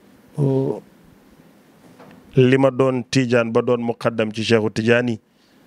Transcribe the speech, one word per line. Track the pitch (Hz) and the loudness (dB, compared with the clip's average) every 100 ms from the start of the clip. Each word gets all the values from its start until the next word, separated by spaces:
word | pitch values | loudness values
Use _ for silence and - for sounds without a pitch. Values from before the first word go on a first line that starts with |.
| _ _ _ - | _ _ _ -4
euh, | 139 135 135 - - _ - _ _ _ - _ _ _ - - - - - - | -2 0 -4 -6 -12 _ -20 _ _ _ -20 _ _ _ -20 -20 -20 -20 -4 2
li | 127 135 | 4 4
ma | 135 | 2
doon | 123 135 127 | 2 0 0
tiijaan | 113 135 127 120 113 | -2 -2 0 0 0
ba | 117 | -2
doon | 120 120 | 0 -2
muqaddam | 117 113 120 113 110 | -2 -4 -4 -2 -4
ci | 107 | -4
Cheikhu | 104 113 107 | 0 0 0
Tijaani, | 110 110 120 123 110 - _ _ _ | -2 0 0 0 -6 -10 _ _ _